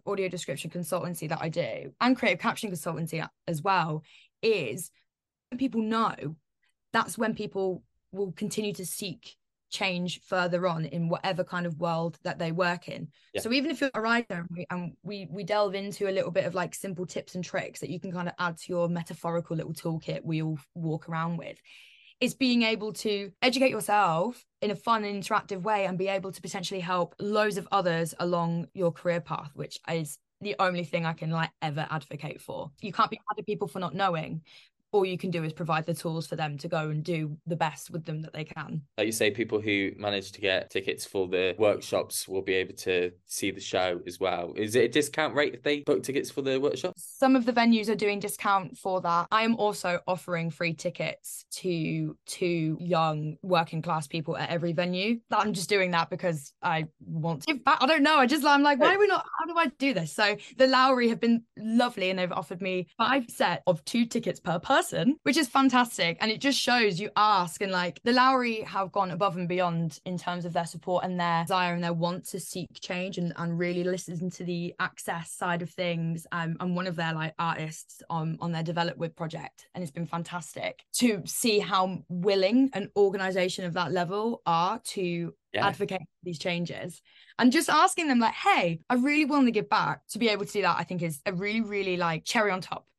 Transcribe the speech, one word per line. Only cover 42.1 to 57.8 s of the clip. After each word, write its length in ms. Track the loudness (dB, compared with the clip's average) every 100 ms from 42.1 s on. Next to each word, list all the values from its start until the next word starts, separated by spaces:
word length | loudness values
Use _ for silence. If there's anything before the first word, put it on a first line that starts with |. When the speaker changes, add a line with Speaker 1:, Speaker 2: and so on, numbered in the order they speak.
| -6 -4
Speaker 2:
will 140 | -4
be 120 | 0
able 200 | 0 -2 -6
to 360 | 0 0 0 -4 -10
see 260 | -4 -2
the 80 | -4
show 380 | -2 0 0 -2 -6
as 120 | -4
well. 340 | -2 -2 -4 -4
Is 200 | 2 4
it 80 |
a 40 | 4
discount 480 | 4 0 0 0 2
rate 180 | 0
if 100 | 0
they 180 | -2 -2
book 220 | 0 0
tickets 280 | 0 -4 -4
for 100 | -4
the 180 | -2 0
workshops? 460 | 0 -2 -6 -8 -12 2
Speaker 1:
Some 180 | 4 6
of 100 | 4
the 80 |
venues 360 | 4 6 6 4
are 60 | 0
doing 240 | 0 0
discount 580 | -4 -4 2 2 0 -8
for 220 | -2 0
that. 260 | 2 0 2
I 120 | 2
am 120 | 2 2
also 440 | 2 0 -2 -2 -2
offering 420 | -4 -2 -2 -2
free 240 | -2 -4
tickets 720 | -2 -4 -4 -6 -6 -12 -16 -14
to 680 | -8 -4 -2 -2 -2 -4 -8 -12
two 520 | -4 0 0 0 -2
young 580 | 0 2 2 0 -4 -6
working 400 | 0 2 2 -2
class 260 | -2 -4 -4
people 280 | -6 -4 -4
at 120 | -2
every 240 | -2 -2
venue. 460 | 0 0 0 0 -2 -2
I'm 220 | 0 0
just 160 | -2 0
doing 220 | 2 4
that 180 | 2 0
because 440 | -2 -2 -2 -6 -6
I 260 | -2 -2 -4 -10
want 420 | -10 -4 -2 -2
to 120 | -2
give 100 | 0
back. 140 | 2 4